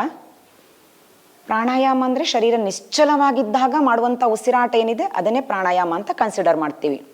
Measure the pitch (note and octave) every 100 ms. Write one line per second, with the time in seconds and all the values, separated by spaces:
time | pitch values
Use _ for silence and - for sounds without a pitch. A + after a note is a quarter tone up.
0 | D4 - - - _ _ _ _ _ _
1 | _ _ _ _ - A3 A#3+ C4 C4+ C4
2 | B3+ B3+ E4 A#3+ A#3 A#3 G3 - - -
3 | D4 D4 C#4 B3+ G#3+ B3+ B3+ D4+ C4 A3+
4 | A#3+ B3 A#3+ A3 B3 B3 A#3+ A#3 A3+ A#3
5 | F#4+ F#3 F#3 B3 C4 G3 F#3 F3+ F3 E3+
6 | G#3 - A3 G3 E3+ D#3+ D3+ - D3+ C3+
7 | -